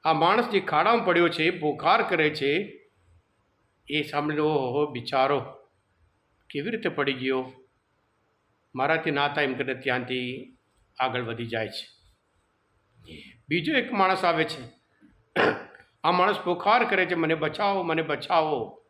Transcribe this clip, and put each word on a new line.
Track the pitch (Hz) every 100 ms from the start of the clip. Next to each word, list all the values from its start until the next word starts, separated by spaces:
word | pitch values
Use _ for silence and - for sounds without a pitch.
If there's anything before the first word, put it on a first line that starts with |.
| 160
આ |
માણસ | 156 165 214 233
જે | 202
ખાડામાં | - 151 185 240 185
પડ્યો | 170 170
છે, | 160 160
પોકાર | 185 151 143 156 214
કરે | 202 175 151
છે, | 151 139 151 202 - _ _ _ _ _ _ _ _ _ _ -
એ | 147
સાંભળીને, | 147 147 147 151
"ઓહો, | 151 151 127 135 147
બિચારો | 123 117 135 135 143 120 - _ _ _ _ _ _ _ _ _
કેવી | 143 160
રીતે | 233 -
પડી | 151 139
ગયો, | 131 127 131 131 - _ _ _ _ _ _ _ _ _ _ _ 127
મારાથી | 135 160 160
ના | 143 143
થાય," | 143
એમ | 143
કરીને | 127 135
ત્યાંથી | 127 135 127 120 127 123 127 - _ _ _ _ _
આગળ | 127 120
વધી | 117 117 117
જાય | 117 107
છે. | - - _ _ _ _ _ _ _ _ _ _ _ - 160 - - -
બીજો | 165 165
એક | 285 240
માણસ | 214 190 185 180
આવે | 160
છે. | 156 - 120 - _ _ - _ _ - - - - - _ _
આ | 156
માણસ | 180 185 202
પોકાર | 175 175 196 233 233
કરે | 196 180
છે, | 175
"મને | 160 160
બચાવો, | 156 156 202 196
મને | 175 160
બચાવો." | 156 143 - 175 156 143 107 -